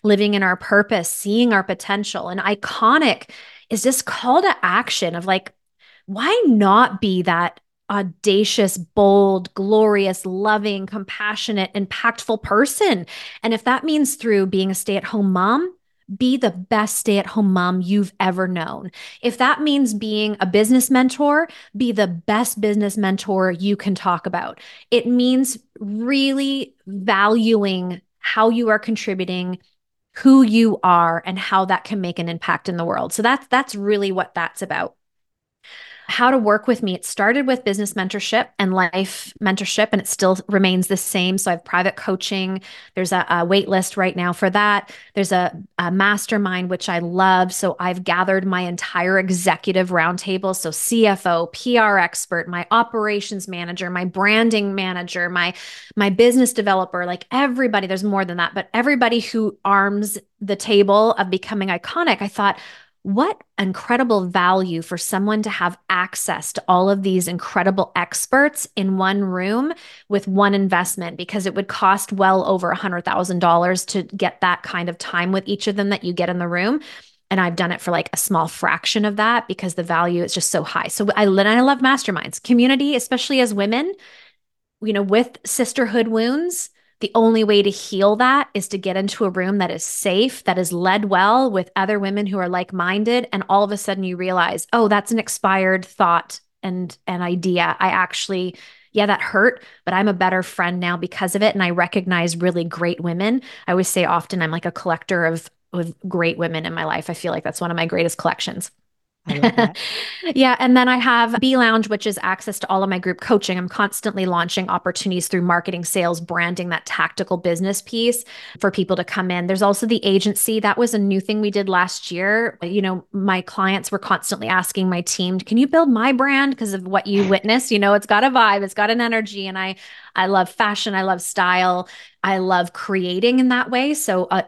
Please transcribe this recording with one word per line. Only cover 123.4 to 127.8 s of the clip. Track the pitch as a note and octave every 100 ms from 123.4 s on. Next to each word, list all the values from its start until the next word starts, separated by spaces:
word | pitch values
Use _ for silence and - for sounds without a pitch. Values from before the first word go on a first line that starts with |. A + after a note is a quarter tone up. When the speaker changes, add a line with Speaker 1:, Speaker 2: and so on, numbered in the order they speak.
Speaker 1:
clients | F3+ - F#3+ G3 -
were | G3
constantly | - F#3 - G3 -
asking | F#3 F3+ - F#3
my | F3
team, | F3 - F3+ F#3
"Can | - A3
you | C#4
build | D#4+ D#4+
my | A3 B3
brand?" | B3+ C#4 C4+ C#4 C4
'Cause | A3
of | F#3+ F#3
what | G3 G3+
you | G3+ F#3+
witnessed, | F#3+ G#3 B3 -
you |
know, | G#3